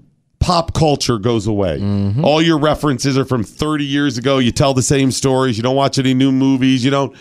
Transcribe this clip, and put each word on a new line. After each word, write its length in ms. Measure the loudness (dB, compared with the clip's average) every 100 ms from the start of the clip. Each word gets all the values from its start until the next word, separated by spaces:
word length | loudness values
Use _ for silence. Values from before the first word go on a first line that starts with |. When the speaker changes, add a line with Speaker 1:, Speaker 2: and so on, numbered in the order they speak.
| _ _ _ _
Speaker 1:
pop 340 | 0 0 -2
culture 460 | 0 0 0 -2 -2
goes 260 | 0 0 -2
away. 340 | -2 -2 -2
Speaker 2:
Mm-hmm. 460 | -2 -2 -2 0 2
Speaker 1:
All 160 | 2
your 160 | 2 2
references 580 | 0 0 0 0 0 0
are 100 | 0
from 180 | -4
thirty 420 | -4 -6 -4 -4 -4
years 320 | -2 -2 -2
ago. 220 | 0 0
You 120 | 0
tell 220 | 2 0
the 80 | 2
same 300 | 0 2 2
stories. 440 | 0 0 0 0 -2
You 60 |
don't 140 | -2 0
watch 240 | 0 0
any 160 | 0 2
new 160 | 2
movies. 520 | 2 2 2 2 2
You 60 | 0
don't. 260 | 0 -4 -8